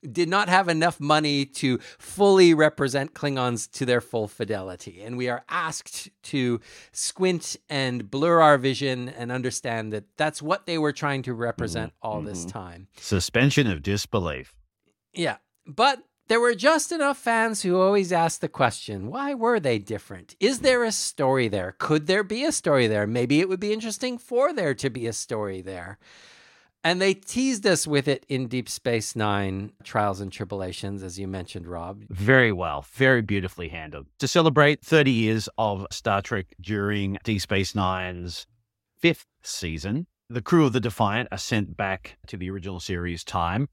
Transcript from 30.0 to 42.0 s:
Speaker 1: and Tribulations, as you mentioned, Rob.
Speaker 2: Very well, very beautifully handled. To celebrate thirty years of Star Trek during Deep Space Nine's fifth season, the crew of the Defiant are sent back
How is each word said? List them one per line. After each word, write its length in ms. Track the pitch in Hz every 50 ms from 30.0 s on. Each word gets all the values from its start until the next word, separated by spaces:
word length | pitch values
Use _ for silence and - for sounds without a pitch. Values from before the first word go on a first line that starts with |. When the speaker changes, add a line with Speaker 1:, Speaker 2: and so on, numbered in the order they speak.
| 104 104 98 92
Speaker 1:
and 120 | 101 95 90
Tribulations, 720 | - 113 87 104 98 95 92 90 - - 98 98 101 95
as 160 | 92 87 95
you 100 | 98 95
mentioned, 380 | 95 95 90 - - - 85
Rob. 380 | 85 87 85 82 87 101 104 107 104
Speaker 2:
Very 440 | 107 90 98 107 135 131 127 113 104
well, 340 | 87 90 85 73 71 73 - -
very 280 | - 135 131 131 120
beautifully 480 | 110 98 101 98 90 90 - - 87 82
handled. 380 | 85 85 78 76 76 73 67 - _ _
To 80 | - 131
celebrate 520 | - 175 165 160 135 143 147 147 151 147
thirty 320 | - - 160 160 147 135 127
years 360 | 113 113 107 110 113 104 - - -
of 280 | 110 107 101 95 98 -
Star 320 | - - - 117 101 98 98
Trek 240 | - 123 104 92 - - _
during 580 | - - 107 104 101 101 104 104 98 98 98 98 _
Deep 160 | - 110 101 -
Space 320 | - 107 98 98 - -
Nine's 720 | 107 98 92 92 92 92 90 90 87 87 87 85 - - _ _ _ _ _ _ _ _ _ _
fifth 300 | _ - 170 160 - - _ _ _ _
season, 640 | - - - - 85 80 78 73 95 107 143 175 _ _ _ _ _
the 100 | 117 123
crew 240 | 113 - 170 170 160
of 80 | 135 113
the 80 | 127
Defiant 480 | 107 120 104 - 113 101 101 113 123 -
are 60 | - 95
sent 380 | - - 120 110 101 - 87
back 400 | - 107 98 95 92